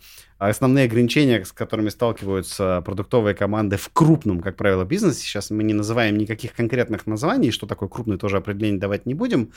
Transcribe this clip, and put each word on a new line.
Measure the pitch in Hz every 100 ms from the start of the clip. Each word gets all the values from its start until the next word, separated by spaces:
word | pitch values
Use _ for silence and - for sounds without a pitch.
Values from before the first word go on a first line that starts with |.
| - - - -
основные | 101 104 131 139 127
ограничения, | 113 120 151 143 110 92
с |
которыми | - 113 110 104
сталкиваются | - 120 107 98 95 90 - 95 90
продуктовые | 85 95 101 123 104 98
команды | 101 107 104 98
в | -
крупном, | - 151 156 - 90
как | 95 -
правило, | 107 95 92
бизнесе, | 185 208 123
сейчас | - 104 -
мы | 107
не | 107 104
называем | 104 117 110 104
никаких | 107 110 120 -
конкретных | 117 127 117 107 -
названий, | 107 151 262 147
что | - 104
такое | 101 98
крупный, | - 117 95
тоже | 101 98
определение | 95 101 107 98
давать | 98 98 120
не |
будем, | 143 247 175 110